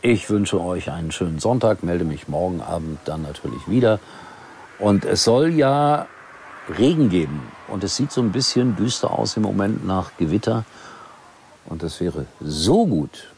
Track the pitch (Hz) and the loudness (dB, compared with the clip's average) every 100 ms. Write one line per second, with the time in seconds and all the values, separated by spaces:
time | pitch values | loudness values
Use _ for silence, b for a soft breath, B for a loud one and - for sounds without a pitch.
0 | 123 110 - 104 101 98 87 90 - 82 | 4 2 2 0 2 0 -2 -4 -6 -6
1 | 80 - 90 80 110 127 113 104 90 87 | -6 -4 -4 -2 0 2 2 2 0 0
2 | 82 71 - 78 92 85 - 85 80 76 | -2 -4 -6 -2 -2 -4 -6 -6 -6 -8
3 | - 78 76 73 - - - 110 117 107 | -8 -8 -8 -10 -10 -10 -2 2 4 2
4 | B B B B B B B - 104 98 | B B B B B B B -2 2 2
5 | - - - 120 160 165 135 143 147 147 | 2 0 4 4 4 4 4 4 4 2
6 | - - - - - - - 85 123 165 | -2 -16 -20 -20 -20 -18 -10 2 2 4
7 | 127 90 76 73 62 - - 101 95 - | 4 4 0 -4 -10 -18 -10 -6 -4 -2
8 | 139 - 117 92 131 120 123 98 110 120 | -2 0 0 0 0 2 2 2 0 0
9 | - - 107 - 104 98 98 110 92 92 | -2 0 -2 0 0 0 0 -2 -2 -2
10 | 90 - 85 - - 117 107 B B B | -4 -4 0 0 0 -2 -4 B B B
11 | B B B B - - - 82 82 - | B B B B -20 -20 -12 -8 -8 -4
12 | 90 80 67 - 76 76 82 196 220 92 | -4 -4 -10 -10 -8 -2 2 4 4 0
13 | 69 - - | -2 -10 -20